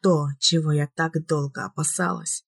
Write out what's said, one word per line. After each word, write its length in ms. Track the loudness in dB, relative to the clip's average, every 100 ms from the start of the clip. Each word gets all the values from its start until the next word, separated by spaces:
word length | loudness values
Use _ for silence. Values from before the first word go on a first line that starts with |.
То, 260 | 4 2 2 0
чего 340 | 2 2 2
я 160 | 0 0
так 320 | -2 -2 -2 -2
долго 380 | -2 -2 -6
опасалась 800 | -8 -4 -4 -2 -2 -2 -6 -10